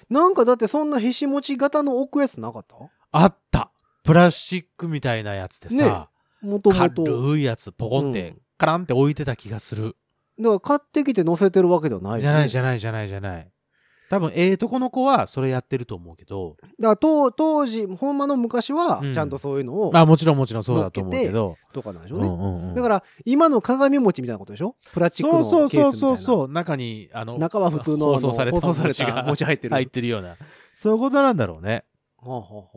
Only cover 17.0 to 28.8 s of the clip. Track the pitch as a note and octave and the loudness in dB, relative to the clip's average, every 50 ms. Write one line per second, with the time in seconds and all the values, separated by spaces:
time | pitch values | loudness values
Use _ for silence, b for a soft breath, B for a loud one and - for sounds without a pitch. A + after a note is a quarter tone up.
17 | - D#4 D#4 D4 C#4+ B3 - - D#4 D#4+ D#4 D4 C#4+ A#3+ A3 A3+ G#3 F#3 F#3+ E3+ | 4 4 4 4 2 2 2 0 0 2 2 2 0 -2 -4 -6 -6 -6 -6 -6
18 | C4+ C#4 C#4+ C#4 C#4 C#4 C#4+ B3+ A#3 A3+ A#3+ A#3+ A3+ - C#4+ D#4+ F4 D#4+ - G2 | -4 -4 -2 -2 -2 0 0 -2 -2 -2 -2 -4 -4 -2 -2 0 0 0 0 -2
19 | C#3+ C#3 C3 D3+ D#3 C#3+ C3+ C3+ - C#3+ C#3 C#3 C3+ A#2+ C3+ G3+ G#3+ E3 D#3+ E3+ | -4 -4 -4 -4 -4 -4 -6 -8 -6 -6 -4 -4 -6 -4 -4 -2 -2 4 6 6
20 | D#3+ D#3 E3 - D#3+ D#3+ D3 C3+ C3+ - A2+ A2+ G#2 B2+ B2 - G2+ F#2 - G2+ | 8 8 6 4 4 2 2 2 0 -2 -4 -6 -4 -2 0 0 -2 -2 -4 -6
21 | F#2+ F#2 - C4 A#3+ F3+ - A2+ - F#3 D#3+ _ _ _ - C3+ - G#2+ F#2 E2+ | -6 -4 -2 -2 -2 -2 0 -2 -2 -2 -6 _ _ _ -14 -12 -12 -12 -14 -14
22 | E2 F#2+ C#3 - G2+ F#2+ F2 E2+ G2 G2 F#2 F2 - F#3 G#3+ A#3+ B3 A#3 G#3 F#3 | -16 -10 -6 -4 -2 -2 -2 -4 -4 -4 -4 -6 -8 -6 -4 -2 0 2 0 0
23 | B B B B B A#3 C4 D4 E4 D#4+ C#4 A3 - - B3+ C4+ C#4 C#4 C#4 C#4+ | B B B B B 0 2 4 4 4 4 2 2 0 2 2 4 2 4 4
24 | B3 G3 - - B2 A#2+ A2+ G2 G2 - G#2 A2 E3 A3 - _ _ - - E3+ | 2 2 0 0 -6 -8 -8 -10 -10 -14 -10 -8 -8 -8 -8 _ _ -8 -2 0
25 | E3+ F3 - - C4 D4+ E4+ E4 D#4+ G#3+ E4+ D#4+ D4 C4+ - D4+ C#4+ C#4 - G#3+ | 0 0 0 0 0 2 4 2 4 4 4 2 4 4 4 4 4 4 2 0
26 | C#4 C4+ B3+ G#3+ F#3+ C4 A#3+ F#3 C3+ C3 C#3+ E3+ E3+ E3+ D3+ C3+ B2 A#2 A2 G#2+ | 0 0 0 0 0 0 0 0 0 -2 -4 -6 -4 -4 -4 -4 -4 -8 -8 -12
27 | G2 - - A2+ A2+ A2+ A#2+ C#3 D#3+ E3+ - G#3 F#3+ E3+ D3+ C#3+ - D#3+ D3+ D3+ | -14 -14 -12 -12 -10 -10 -6 -6 -6 -4 -2 0 0 0 -2 -2 -2 -2 -2 0
28 | D3+ D3 C#3+ C3+ C3 C3+ A#2+ B2 C3 A#2+ - - D3 F3 E3 - | 2 2 2 2 0 -2 0 0 -2 0 0 0 0 0 0 0